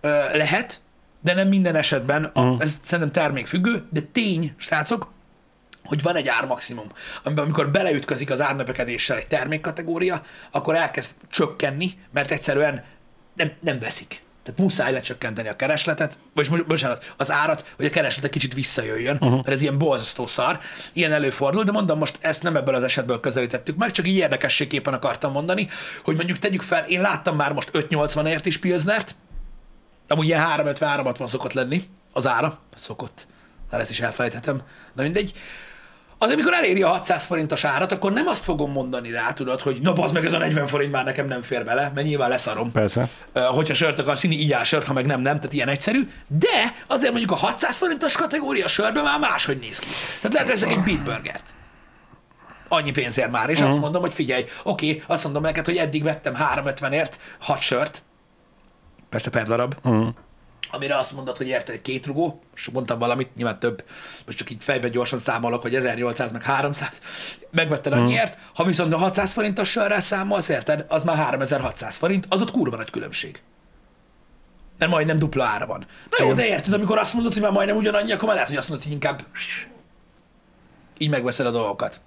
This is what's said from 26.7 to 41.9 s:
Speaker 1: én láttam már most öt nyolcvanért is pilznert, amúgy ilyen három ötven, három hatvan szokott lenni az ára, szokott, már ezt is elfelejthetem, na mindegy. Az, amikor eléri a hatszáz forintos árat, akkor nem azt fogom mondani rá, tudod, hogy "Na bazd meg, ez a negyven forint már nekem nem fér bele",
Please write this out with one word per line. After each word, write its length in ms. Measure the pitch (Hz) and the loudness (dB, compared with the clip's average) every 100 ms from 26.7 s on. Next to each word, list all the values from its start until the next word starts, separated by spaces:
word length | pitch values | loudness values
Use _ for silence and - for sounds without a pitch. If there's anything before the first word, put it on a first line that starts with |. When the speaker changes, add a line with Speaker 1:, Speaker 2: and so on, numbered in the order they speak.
| 165 156 | 0 2
Speaker 1:
én 140 | 180 | 2
láttam 340 | 196 160 - 156 | 2 2 0 0
már 160 | 143 | 0
most 160 | 143 - | 0 0
öt 180 | 165 156 | -2 0
nyolcvanért 560 | 156 147 151 151 160 175 | 2 2 2 0 0 0
is 120 | 151 | 0
pilznert, 580 | 185 175 160 214 - - _ - - - - - _ - _ | 0 2 2 0 -2 -14 _ -12 -12 -16 -20 -20 _ -20 _
amúgy 180 | 151 156 | 2 4
ilyen 160 | 165 | 4
három 260 | 165 151 147 | 2 2 0
ötven, 220 | 143 151 | 0 0
három 160 | 143 131 | 0 0
hatvan 220 | 120 127 | -4 -4
szokott 260 | 127 127 | -4 -2
lenni 280 | 131 127 160 185 - _ | -2 0 -2 -4 -20 _
az 140 | - 131 | -2 2
ára, 320 | 117 151 151 - - | 2 0 -2 -20 -16
szokott, 520 | - 110 120 - - - - - - | -12 -10 -12 -14 -20 -20 -20 -18 -6
már 100 | 120 | -4
ezt 100 | 110 | -2
is 80 | 113 | -2
elfelejthetem, 600 | 117 - 123 120 - 135 - - - | -4 0 -2 -2 -4 -4 -6 -20 -16
na 80 | - | -4
mindegy. 300 | 139 185 196 - - - - - - - - - | 0 0 -2 -6 -16 -18 -18 -20 -20 -20 -20 0
Az, 140 | 226 | 2
amikor 220 | 294 254 | 4 4
eléri 280 | 349 247 185 | 4 4 4
a 40 | 180 | 4
hatszáz 380 | 180 - 170 - | 2 2 0 0
forintos 380 | 170 156 143 | -2 0 0
árat, 280 | 147 135 190 | 0 0 0
akkor 220 | - 202 | 0 0
nem 140 | 214 339 | 2 0
azt 160 | - | 0
fogom 280 | - 156 147 | -2 -2 0
mondani 400 | 139 127 127 120 | -2 -2 -4 -4
rá, 220 | 117 113 | -4 -4
tudod, 280 | - 127 127 | -4 -4 -2
hogy 200 | 143 131 | -2 0
"Na 120 | 156 | 2
bazd 200 | 170 180 | 2 2
meg, 120 | 160 160 | 2 2
ez 80 | |
a 40 | 165 | 0
negyven 300 | 160 151 139 | 2 0 0
forint 240 | 143 143 | 0 0
már 120 | 139 131 | 0 -2
nekem 220 | 131 139 | -2 -2
nem 140 | 127 | -4
fér 240 | 117 123 110 | -4 -4 0
bele", 260 | 123 143 | 0 0